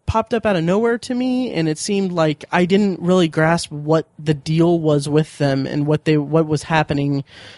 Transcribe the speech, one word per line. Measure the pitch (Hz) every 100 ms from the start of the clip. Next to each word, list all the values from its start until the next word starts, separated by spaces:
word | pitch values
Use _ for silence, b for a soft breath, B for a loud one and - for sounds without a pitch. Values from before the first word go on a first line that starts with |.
| -
popped | 226 220
up | 226 220
out | 185
of |
nowhere | 165 202 233 233
to | -
me, | 247 254 254 254
and | 165 160
it | 156
seemed | - 196 190
like | 175 160 147 -
I | 175
didn't | 180 196 202 175
really | 175 185 165
grasp | 156 160 170 -
what | 147 147 160 - -
the | 151
deal | 147 156 160 170 170
was | 156 147 143
with | 147 156 -
them | 143 135 135
and | 143 147
what | 151 165
they, | 151
what | 143 160 156
was | 151
happening, | - 160 151 143 143 139 - B B